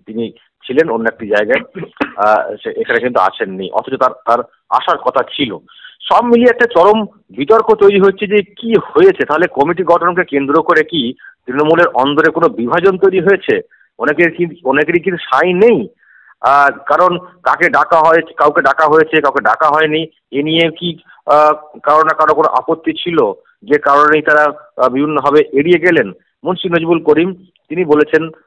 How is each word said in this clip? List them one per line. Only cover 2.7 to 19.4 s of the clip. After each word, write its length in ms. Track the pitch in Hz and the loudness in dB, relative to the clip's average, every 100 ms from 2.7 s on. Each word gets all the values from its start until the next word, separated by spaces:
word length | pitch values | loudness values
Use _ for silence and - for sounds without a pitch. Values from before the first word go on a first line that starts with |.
এখানে 300 | 104 113 117 | -8 -2 -2
কিন্তু 200 | 123 117 | 0 0
আসেননি, 500 | 95 - 101 95 95 | -2 -2 -10 -8 -6
অথচ 240 | 107 - 131 | -6 -6 -2
তার, 120 | 127 - - | -2 -2 -2
তার 140 | 117 120 _ _ | -2 -2 _ _
আসার 300 | 123 - 156 | -2 -2 -4
কথা 240 | 123 131 | -2 -4
ছিল। 340 | - - 135 90 _ _ - _ | -6 -6 -8 -8 _ _ -20 _
সব 240 | - 190 | 0 0
মিলিয়ে 260 | 240 240 247 | 4 4 4
একটা 160 | 233 240 | 2 0
চরম 380 | 165 185 220 208 _ _ | 4 4 2 -2 _ _
বিতর্ক 440 | - 143 226 220 | -10 0 2 2
তৈরি 260 | 208 202 202 | 4 4 4
হচ্ছে 260 | 196 190 208 | 2 0 -2
যে 160 | 208 | -2
কি 320 | 196 - 233 214 | -2 -12 -2 -2
হয়েছে, 460 | - 147 190 185 | 0 4 4 4
তাহলে 220 | 170 151 175 | -2 -2 -2
কমিটি 360 | - 143 175 | -2 -2 -2
গঠনকে 420 | 170 170 175 180 | -2 0 0 -2
কেন্দ্র 380 | 180 143 139 156 | -4 -4 0 -2
করে 220 | 160 160 | 2 0
কি 280 | 156 165 117 131 - _ - | 0 -4 -6 -8 -20 _ -8
তৃণমূলের 400 | 131 151 165 175 | -2 0 2 2
অন্দরে 420 | 120 135 147 156 | 2 0 0 0
কোনো 180 | 165 160 | 0 -2
বিভাজন 500 | - 120 165 185 185 | -2 -4 0 0 2
তৈরি 220 | 190 185 | 0 2
হয়েছে? 400 | 175 190 - 104 - _ _ - | 0 -2 0 -4 -4 _ _ -8
অনেকের 320 | 123 147 170 | -4 0 -2
কি, 140 | 160 170 147 | -2 -8 -6
অনেকেরই 360 | 131 139 151 170 | -2 -2 0 -2
কি 100 | 190 | -2
সাই 420 | 175 - 131 180 | -8 -2 -2 0
নেই? 360 | 180 226 190 98 _ _ _ _ _ | 2 4 2 -2 _ _ _ _ _
আহ, 300 | 123 143 143 - - | 0 4 2 0 -4
কারণ 320 | 151 180 175 | 2 2 0
কাকে 520 | - _ 131 131 170 | -10 _ -4 0 0
ডাকা 280 | 139 147 165 | 0 2 2
হয়েছে, 340 | 156 165 160 | 4 2 -2
কাউকে 280 | - 151 147 | -2 0 2
ডাকা 240 | 135 139 156 | 0 0 2
হয়েছে, 340 | 156 156 160 | 2 2 0
কাউকে 200 | 143 135 | 0 -2